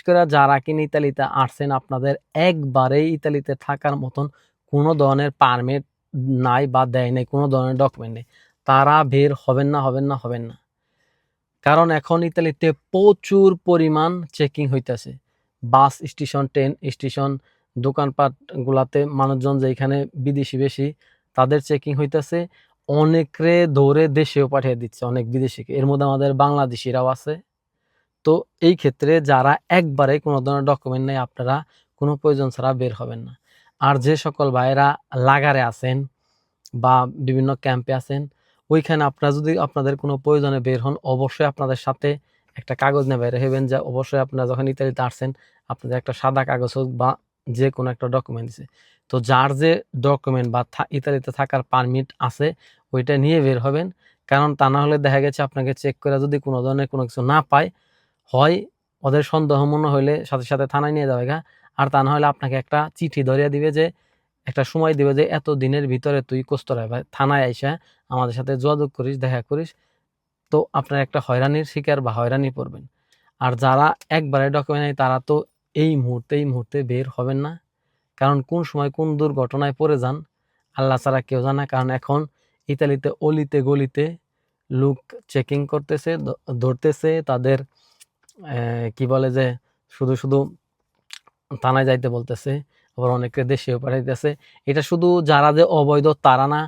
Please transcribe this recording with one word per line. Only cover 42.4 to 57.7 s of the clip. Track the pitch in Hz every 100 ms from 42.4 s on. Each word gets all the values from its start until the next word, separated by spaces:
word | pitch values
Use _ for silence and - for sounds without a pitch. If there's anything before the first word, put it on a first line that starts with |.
| _ -
একটা | -
কাগজ | 127 135 143 135
নিয়ে | 127
বের | 120 123
হবেন, | 131 131 131
যে | 131
অবশ্যই | - 127 135 139
আপনারা | 131 131 123
যখন | 127 135
ইতালিতে | 135 135 131
আসছেন, | 123 - 131 135 _ _ -
আপনাদের | 120 123 123
একটা | -
সাদা | 123 135 135
কাগজ | 135 127 123 135
হোক | 131
বা | 123 127 - _ _ -
যে | 117 135
কোনো | 131 127
একটা | 120 123
ডকুমেন্ট | 127 - 117 117
দিছে। | 117 139 _ _ _ _
তো | 127
যার | 117 127 139
যে | 135 160 180 - 127
ডকুমেন্ট | 139 139 - 127 123
বা | 120 127
থা-, | - -
ইতালিতে | 139 143 139 131
থাকার | 131 139 135
পারমিট | - 127 127 131 135 -
আছে, | 123 - 147 156 _ _ _
ওইটা | 127 127 139
নিয়ে | 143 165
বের | 135 123
হবেন। | 135 147 185 - _ _ -
কারণ | 139 147
তা | 143 135
না | 143
হলে | 147 151
দেখা | 143 139
গেছে | 143 135
আপনাকে | 139 139 131
চেক | 131 143 -
করে | 143 139
যদি | 143 143
কোনো | 139 127
ধরনের | 131 135 139
কোনো | 135 120
কিছু | -
না | 123 151
পায়, | - 143 180